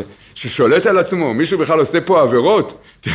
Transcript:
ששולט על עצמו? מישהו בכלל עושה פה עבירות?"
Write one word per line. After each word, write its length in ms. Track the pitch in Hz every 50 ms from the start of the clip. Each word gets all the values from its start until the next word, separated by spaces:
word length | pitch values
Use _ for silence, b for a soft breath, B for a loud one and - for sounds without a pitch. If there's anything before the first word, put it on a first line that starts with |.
| 104 - B B B B B
ששולט 520 | B - 123 - - 143 - 143 180 -
על 120 | 226 196 185
עצמו? 360 | 175 180 190 180 160 135 110
מישהו 240 | 113 160 160 196 170
בכלל 200 | 156 131 160 160
עושה 220 | 143 135 - 170
פה 220 | 160 - 190 165 143
עבירות?" 600 | 120 120 120 120 170 214 202 147 - - - b b b b b - -